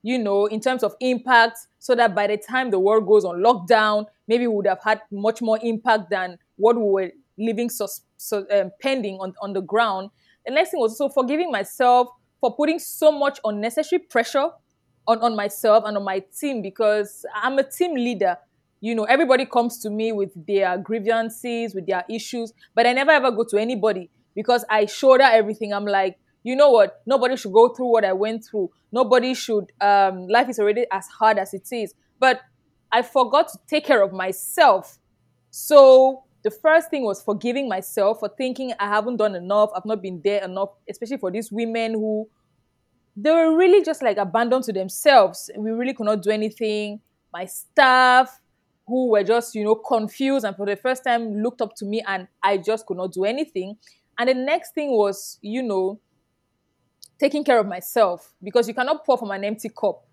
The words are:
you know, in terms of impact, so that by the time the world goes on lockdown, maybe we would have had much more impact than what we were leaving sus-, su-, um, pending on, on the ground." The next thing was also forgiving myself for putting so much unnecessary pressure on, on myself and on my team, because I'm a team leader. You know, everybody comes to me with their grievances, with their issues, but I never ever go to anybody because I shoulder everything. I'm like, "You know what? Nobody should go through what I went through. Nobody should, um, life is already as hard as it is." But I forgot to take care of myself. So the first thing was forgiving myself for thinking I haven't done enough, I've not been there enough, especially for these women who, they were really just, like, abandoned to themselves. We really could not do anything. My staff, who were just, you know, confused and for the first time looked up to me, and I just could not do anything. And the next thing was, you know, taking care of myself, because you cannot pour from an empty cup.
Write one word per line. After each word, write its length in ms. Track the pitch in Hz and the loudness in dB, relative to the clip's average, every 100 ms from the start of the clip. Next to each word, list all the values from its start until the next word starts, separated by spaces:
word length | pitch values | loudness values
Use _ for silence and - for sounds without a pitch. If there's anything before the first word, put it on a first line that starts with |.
you 160 | 214 254 | -4 -4
know, 300 | 208 202 208 | 0 0 0
in 120 | 220 | -2
terms 240 | 254 254 | -2 -2
of 120 | 214 - | -4 -2
impact, 680 | 254 247 254 240 233 - - _ | -2 -2 4 4 4 0 -20 _
so 160 | - 240 | -2 2
that 200 | 233 185 | 2 2
by 120 | 202 | -2
the 100 | 208 | -2
time 340 | 214 254 254 | -4 -6 -2
the 80 | 196 | 0
world 260 | 196 220 190 | 2 2 4
goes 180 | 214 | 4
on 180 | 185 175 | 2 0
lockdown, 640 | 214 233 170 226 214 214 214 _ - | 2 2 2 2 4 0 -4 _ -4
maybe 200 | 240 240 | -2 0
we 80 | 214 | -2
would 120 | 196 | -2
have 140 | 185 | -2
had 180 | 214 220 - | -2 -4 -4
much 300 | 202 214 226 | -4 -4 -2
more 180 | 226 220 | -2 -2
impact 480 | 233 220 247 220 175 | -2 -4 0 0 0
than 280 | 196 180 175 _ - | -6 -6 -12 _ 0
what 200 | 214 240 | 2 2
we 80 | |
were 280 | 208 196 185 _ _ - | 0 0 -2 _ _ -8
leaving 320 | 226 214 240 | -6 -4 -6
sus-, 320 | - 202 - _ _ | -6 -10 -12 _ _
su-, 300 | - 208 196 | -6 -6 -2
um, 200 | 202 185 _ | -2 -2 _
pending 360 | 269 269 208 190 | -4 -4 -6 -8
on, 140 | 190 185 | -12 -10
on 120 | 202 | -8
the 80 | 190 | -8
ground." 480 | 180 208 226 190 196 _ _ _ - | -4 -2 -2 -4 -10 _ _ _ -4
The 80 | |
next 180 | 277 359 | -2 -2
thing 80 | 339 | -2
was 200 | 226 226 | -4 -2
also 140 | 277 | -2
forgiving 380 | 277 254 302 349 | -2 -2 -2 -2
myself 560 | 220 196 - 247 247 247 _ _ _ | -4 -8 0 2 4 0 _ _ _
for 160 | 247 220 | -6 -2
putting 240 | 311 320 | -2 -2
so 320 | - - 302 | -8 2 2
much 280 | 294 277 277 | 2 -2 -2
unnecessary 560 | 220 208 220 240 302 359 | -6 -4 -4 -4 -2 -4
pressure 500 | - 240 233 285 285 - _ _ _ _ - | -2 -2 0 -2 -2 -6 _ _ _ _ -2
on, 120 | 226 | 0
on 160 | 233 220 | 0 -2
myself 480 | 202 - 226 220 214 | -6 -2 4 4 2
and 100 | 208 | -6
on 60 | |
my 160 | 196 190 190 - | -4 -6 -8 -10
team, 240 | 294 247 | -6 -6
because 640 | 196 190 220 214 208 - - 214 | -8 -2 0 0 -4 -10 -12 -6
I'm 240 | 233 269 | -2 -2
a 40 | |
team 300 | 269 - 359 | -4 -4 -4
leader. 440 | 277 240 214 190 180 _ _ _ _ | -2 -4 -2 -2 -2 _ _ _ _
You 160 | 214 233 | -6 -4
know, 80 | |
everybody 420 | 208 269 302 254 269 | 0 0 4 2 2
comes 320 | 247 240 - | -2 -2 -6
to 80 | 214 | -8
me 200 | 208 220 | -4 -4
with 200 | 214 196 175 156 | -4 -6 -8 -4
their 280 | 196 185 180 | -2 0 -4
grievances, 960 | 196 226 202 226 226 226 247 233 233 190 | -6 -4 -2 -2 -4 -8 -8 -6 -6 -8
with 100 | 170 | -6
their 180 | 185 - | -6 -6
issues, 440 | 220 - 247 233 _ _ | -10 -8 -10 -10 _ _
but 140 | - 240 | 0 2
I 60 | |
never 180 | 254 277 | 2 4
ever 180 | 302 254 | 4 4
go 140 | 220 | 0
to 140 | 226 208 | -2 -2
anybody 520 | 226 240 214 190 175 _ _ | -2 -2 -2 -2 -8 _ _
because 320 | - 214 240 233 | -8 0 0 2
I 200 | 214 208 | 0 0
shoulder 380 | - 269 254 269 | 2 4 6 8
everything. 460 | 226 208 214 214 | 6 2 -4 -6
I'm 140 | 202 208 | -6 -2
like, 320 | 196 190 185 _ _ | 0 -2 -6 _ _
"You 140 | 226 262 | -6 4
know 160 | 294 | 6
what? 320 | 233 196 - - | 6 4 0 -4
Nobody 320 | 262 247 262 | -2 0 -4
should 160 | 208 | 2
go 160 | 202 233 | 4 4
through 220 | 240 254 | 2 0
what 120 | 226 | 2
I 100 | 196 | 2
went 300 | 190 214 226 | -2 -4 -6
through. 280 | - 214 180 _ _ | -8 -6 -6 _ _
Nobody 440 | 233 240 247 254 254 | -2 2 2 2 -6
should, 360 | - 214 180 _ | -4 -4 -4 _
um, 480 | 202 202 196 185 185 | 2 4 2 -2 0
life 220 | 226 262 | 0 0
is 100 | 226 | 0
already 280 | 208 214 247 | 0 0 -4
as 140 | 190 - | -6 -10
hard 300 | - 220 208 | 0 2 2
as 160 | 190 | -4
it 180 | 196 - | -10 -10
is." 220 | 240 208 _ _ _ | -8 -8 _ _ _
But 240 | 254 254 _ _ _ _ _ | 2 2 _ _ _ _ _
I 120 | 226 | -2
forgot 460 | 247 277 233 285 339 | 0 -2 2 2 0
to 100 | - _ | -6 _
take 180 | 302 302 | -4 2
care 160 | 254 | 2
of 100 | 196 | 2
myself. 840 | 185 185 196 - - 294 190 - _ _ _ _ _ _ | -2 -8 -8 -8 4 4 4 -2 _ _ _ _ _ _
So 720 | - - 294 269 262 262 262 _ _ | -16 6 8 10 10 6 0 _ _
the 60 | 214 | -8
first 400 | - 311 320 320 | -2 2 2 2
thing 140 | 294 | -4
was 180 | 233 196 | -4 -6
forgiving 480 | - 208 220 247 269 | -4 -4 -2 -4 -4
myself 500 | 190 190 - 202 220 | -6 -6 0 0 0
for 100 | 208 | -8
thinking 440 | - 254 254 262 - | -6 -8 -6 -8 -6
I 80 | 202 | -2
haven't 300 | 208 214 240 | -2 -2 -2
done 180 | 214 185 | -2 -2
enough, 340 | 175 208 208 185 | -2 2 2 -2
I've 100 | 214 | -6
not 160 | 220 | -6
been 200 | 185 180 | -6 -4
there 200 | 196 202 | -2 -2
enough, 260 | 190 185 196 _ - | -4 -6 -8 _ -18
especially 280 | 202 226 277 | -14 -10 -8
for 120 | 190 | -6
these 220 | 196 226 | -6 -8
women 420 | 208 226 226 226 | -6 -4 -4 -4
who, 340 | 226 214 214 220 _ _ _ _ _ _ _ _ 202 | -4 -4 -4 -8 _ _ _ _ _ _ _ _ -4
they 140 | 254 | 0
were 260 | 330 320 320 | 2 4 4
really 280 | 370 392 | 6 6
just, 180 | 311 311 | 4 -2
like, 160 | 247 202 | -2 -2
abandoned 460 | 196 226 240 254 | -2 -2 0 -2
to 100 | 240 | -2
themselves. 800 | 190 185 - 302 262 190 170 - - | -6 -8 0 6 6 6 0 -14 -8
We 140 | 214 | -6
really 240 | 226 247 | -4 -6
could 140 | - 208 | -4 -2
not 160 | 214 | -2
do 80 | 185 | -2
anything. 680 | 214 214 214 220 214 208 208 _ _ _ | -2 -4 -4 -6 -4 -8 -12 _ _ _
My 140 | 170 180 | -14 -12
staff, 960 | - - - 269 254 254 254 262 _ _ _ _ _ - | -14 -4 4 6 6 6 4 2 _ _ _ _ _ -6
who 240 | 247 254 | -4 0
were 120 | 214 | 0
just, 300 | 190 233 233 | 2 -2 -2
you 100 | 220 | -6
know, 120 | 208 220 | -2 -2
confused 680 | - 233 214 - 269 277 | 0 -4 -4 -4 -2 -2
and 120 | 208 190 | -4 -6
for 100 | 202 | -6
the 100 | 196 | -4
first 280 | - 262 | -4 -4
time 400 | 262 233 226 208 | -2 -2 -2 -4
looked 180 | 226 247 | -6 -4
up 140 | 214 - | -8 -8
to 100 | 202 | -8
me, 180 | 220 196 | -8 -6
and 200 | 190 185 _ | -10 -10 _
I 160 | 196 202 | -2 0
just 300 | 170 220 - | -2 -4 -6
could 100 | 185 | -8
not 160 | 185 | -8
do 100 | 180 | -4
anything. 540 | 202 254 311 196 185 214 _ _ _ - | -4 -4 -6 -8 -10 -16 _ _ _ -4
And 100 | 240 | -2
the 60 | |
next 400 | 262 262 330 - | -2 -2 -4 -4
thing 180 | - 294 | -8 -2
was, 460 | 233 202 196 - - | 0 0 -2 -14 -16
you 200 | 208 240 | -10 -8
know, 380 | 247 196 190 214 _ _ _ _ _ _ _ _ _ _ - _ | -4 -2 -4 -6 _ _ _ _ _ _ _ _ _ _ -20 _
taking 240 | 285 294 | -2 -2
care 160 | 285 240 | 0 0
of 80 | 202 | 0
myself, 640 | 180 - 240 202 175 _ _ | -8 -6 0 0 -2 _ _
because 240 | 190 240 226 | -4 -2 -2
you 60 | |
cannot 320 | 247 269 311 - | -4 -4 -4 -2
pour 120 | 247 | -4
from 100 | 214 | -4
an 140 | 196 | -8
empty 260 | 202 220 226 | -8 -8 -12
cup. 380 | - 208 - _ | -4 -6 -6 _